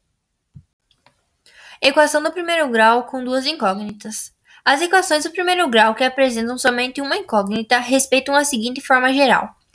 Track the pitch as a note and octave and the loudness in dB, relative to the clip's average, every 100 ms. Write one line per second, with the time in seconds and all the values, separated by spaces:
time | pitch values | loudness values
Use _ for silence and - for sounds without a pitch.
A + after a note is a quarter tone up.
0 | _ _ _ _ _ - _ _ _ _ | _ _ _ _ _ -20 _ _ _ _
1 | _ _ _ _ _ - - - C4 D4 | _ _ _ _ _ -20 -20 -2 0 4
2 | D4 D4+ D#4 F4 E4+ E4+ C#4+ A3+ A3 A#3+ | 4 2 -2 -4 -2 -2 0 4 4 4
3 | B3 C4 B3+ C4 C4 D#4 G#3+ G3 G#3 G#3+ | 0 -8 -4 -4 -4 -2 -2 -4 -8 -12
4 | A3 G#3+ - _ _ _ - C#4+ E4+ F#4+ | -10 -10 -10 _ _ _ 0 0 2 2
5 | F#4 D4+ D#4+ E4 F4+ F4+ E4 A3+ G#3+ A3 | 2 0 -2 -4 -2 0 0 2 2 2
6 | C4 C4 C4 A3+ A#3 B3 C4 A#3+ B3+ B3+ | -2 0 0 0 -6 -2 -2 -2 -4 -6
7 | C#4 F4 F4+ A3 G3 A3 A3+ B3 A#3+ C4 | -6 -6 -2 -2 -2 -4 0 -2 2 0
8 | - C4 C4+ C#4 C#4+ B3 A3+ B3+ - C4 | 2 0 2 0 0 -2 -4 -4 0 2
9 | B3+ C4+ C4+ G3 G#3 - _ | 2 2 4 2 0 -12 _